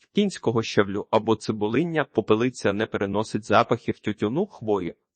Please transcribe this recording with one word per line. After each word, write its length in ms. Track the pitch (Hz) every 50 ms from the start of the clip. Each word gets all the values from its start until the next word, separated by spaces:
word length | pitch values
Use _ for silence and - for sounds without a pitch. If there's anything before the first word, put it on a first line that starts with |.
| _ _ -
кінського 480 | 202 208 196 - - - 117 113 113
щавлю 440 | 110 - - 117 101 98 98 101 - -
або 260 | - 110 107 113 110
цибулиння. 680 | - - - 110 107 104 107 117 131 170 170 160 156 139
Попелиця 680 | - - 113 104 - 107 107 120 131 127 - - 107
не 140 | 98 104 117
переносить 580 | - - 104 101 98 95 104 110 - - 110 107
запахів 540 | - 104 104 117 - 127 113 - - 110 _
тютюну, 480 | - 110 104 - 107 104 123 160 208
хвої, 480 | 196 - - 117 107 104 98 85 85 - _ _ _ _